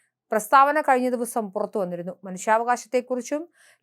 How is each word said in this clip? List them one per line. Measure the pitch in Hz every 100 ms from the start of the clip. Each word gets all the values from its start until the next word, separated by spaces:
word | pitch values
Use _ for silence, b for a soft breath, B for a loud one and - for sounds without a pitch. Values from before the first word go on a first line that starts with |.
| _ _ -
പ്രസ്താവന | 220 208 277 277 302 294
കഴിഞ്ഞ | 254 254 240
ദിവസം | 233 240 208
പുറത്തു | 202 202 220
വന്നിരുന്നു. | 180 175 175 - 190
മനുഷ്യാവകാശത്തെക്കുറിച്ചും | 185 220 220 233 240 - 254 247 247 240 294 339 b b b